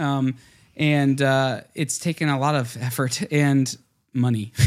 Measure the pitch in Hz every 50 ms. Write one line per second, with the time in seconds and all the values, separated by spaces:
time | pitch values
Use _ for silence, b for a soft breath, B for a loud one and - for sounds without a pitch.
0 | 151 139 139 135 131 131 127 b b b b b b b b - 151 151 147 143
1 | 139 139 139 135 139 135 135 135 135 131 117 - - - - - 156 131 - -
2 | - 175 160 - 160 151 139 131 135 147 151 139 120 117 - 113 120 127 120 -
3 | 135 123 - - - - 151 147 147 143 139 135 131 123 - - _ _ _ _
4 | _ _ - 131 123 123 117 110 104 110 - - 131